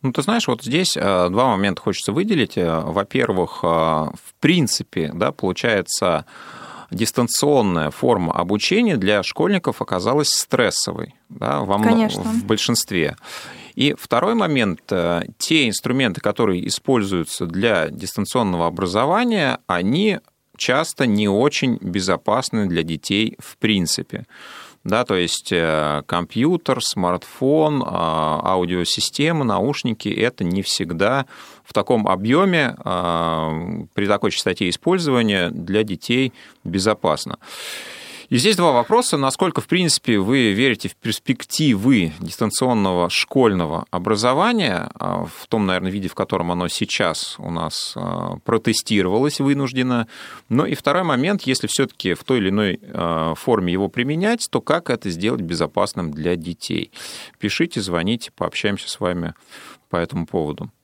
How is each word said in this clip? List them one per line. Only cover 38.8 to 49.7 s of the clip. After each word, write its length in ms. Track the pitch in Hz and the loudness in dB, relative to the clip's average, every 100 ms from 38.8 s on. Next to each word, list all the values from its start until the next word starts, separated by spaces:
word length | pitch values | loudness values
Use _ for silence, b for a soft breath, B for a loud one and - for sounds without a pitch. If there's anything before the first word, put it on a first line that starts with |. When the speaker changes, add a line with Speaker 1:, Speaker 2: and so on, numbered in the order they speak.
| 120 220 247 156 | 4 2 2 0
Speaker 1:
Насколько, 440 | 135 - 185 151 | 0 0 0 0
в 80 | - | 0
принципе, 500 | 175 175 - - 107 | 0 2 0 2 2
вы 340 | 98 135 117 | 4 4 4
верите 360 | 98 131 107 95 | 4 2 0 -4
в 80 | - | -8
перспективы 1160 | 113 107 - 131 - - 156 104 110 127 85 80 | -6 -6 -2 -4 -4 0 2 4 4 4 2 -4
дистанционного 880 | 90 - 110 - 127 117 98 90 87 | -10 -4 -4 0 0 2 2 2 0
школьного 760 | - - 139 120 95 82 80 - | 0 0 4 4 4 0 -4 -4
образования, 960 | 90 90 107 120 131 208 240 156 95 - - | -4 0 2 2 2 2 2 0 0 -4 -6
а, 260 | - 50 | -4 -2
в 220 | 87 - - | -4 -10 -4
том, 180 | 113 98 | 0 2
наверное, 260 | 92 92 | 0 0
виде, 160 | 101 92 | -4 -6
в 60 | |
котором 360 | - 95 95 85 | -4 -2 -2 -2
оно 160 | 87 87 | -2 -2
сейчас 720 | - 98 - 92 80 - - | -4 -4 0 0 -2 -6 -10
у 120 | - | -8
нас, 420 | 85 80 - - - | -6 -4 -6 -8 -8
а, 400 | 92 90 87 90 | -6 -6 -6 -8
протестировалось 960 | - 113 - 110 - 104 92 104 143 - | 0 0 2 -2 0 0 2 2 0 0
вынужденно? 680 | 139 139 135 | 0 0 0